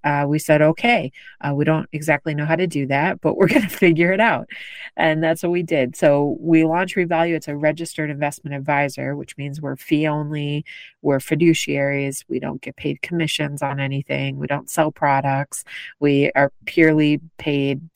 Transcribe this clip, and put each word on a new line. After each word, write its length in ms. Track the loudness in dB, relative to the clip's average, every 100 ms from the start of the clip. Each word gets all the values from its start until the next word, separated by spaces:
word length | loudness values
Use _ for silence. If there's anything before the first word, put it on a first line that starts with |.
uh, 200 | -2 0 0
we 120 | 0
said, 240 | 2 4
"Okay, 500 | 4 2 2 2 0 -10 -20 -10
uh, 100 | -4
we 120 | 0 2
don't 220 | 0 -2
exactly 420 | -6 0 0 0
know 120 | -4 0
how 100 | 0
to 100 | 0
do 200 | -2 0
that, 340 | 0 0 0
but 160 | -2 2
we're 120 | 4
<laughs> 60 |
gonna 140 | 4 0
figure 420 | 2 4 4 2
it 100 | 2
out." 280 | 2 0 -4 -16 -18 -18 -12 0
And 260 | 2 2
that's 200 | 2 0
what 100 | 0
we 100 | -2
did. 320 | 0 0 0
So 420 | 2 4 4 2 -2
we 260 | 2 4
launched 300 | 4 2 -2
Revalue. 400 | -2 0 2 0
It's 140 | -2 -4
a 80 | -2
registered 520 | -2 -2 -6 -6 -6
investment 460 | -4 -4 -6 -10
advisor, 640 | -8 -2 0 0 -4 -8 -8
which 200 | -10 -12
means 240 | -12 -8
we're 140 | -8
fee 320 | -10 -2 0 0
only, 580 | -2 -4 -6 -4 -6 -8 -14 -20 _
we're 160 | -2 -2
fiduciaries, 1080 | 0 2 4 4 0 -2 -2 -2 -4 -6 -6
we 100 | -6
don't 220 | -6 -8
get 160 | -10 -8
paid 260 | -6 -6
commissions 600 | -4 -2 -2 -2 -4 -4
on 180 | -6 -4
anything, 580 | -4 -4 -4 -4 -4 -6
we 80 | -6
don't 240 | -6 -4
sell 220 | -2 -2
products. 720 | 0 0 2 2 -2 -4 -10 -14 -16 -18 -2
We 320 | 2 4 2 4
are 160 | 2 0 -4
purely 540 | 4 6 6 4 2 -4 -10
paid 420 | -4 0 0 -2 -8